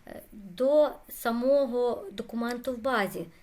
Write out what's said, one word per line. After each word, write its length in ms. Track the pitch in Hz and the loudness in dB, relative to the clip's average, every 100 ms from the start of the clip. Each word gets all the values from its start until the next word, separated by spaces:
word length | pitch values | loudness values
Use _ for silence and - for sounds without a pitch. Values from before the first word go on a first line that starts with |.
| - | -18
е, 140 | - - | -18 -18
до 600 | 208 196 175 262 302 294 - - | -18 -10 0 4 6 4 0 -16
самого 960 | - 240 233 254 285 269 247 247 220 - | -6 -2 0 4 4 4 0 0 -2 -6
документу 600 | 202 - 226 233 240 247 | -12 -8 -4 -4 -4 -6
в 40 | 247 | -4
базі. 480 | 262 240 190 175 170 - | 0 0 0 -4 -10 -14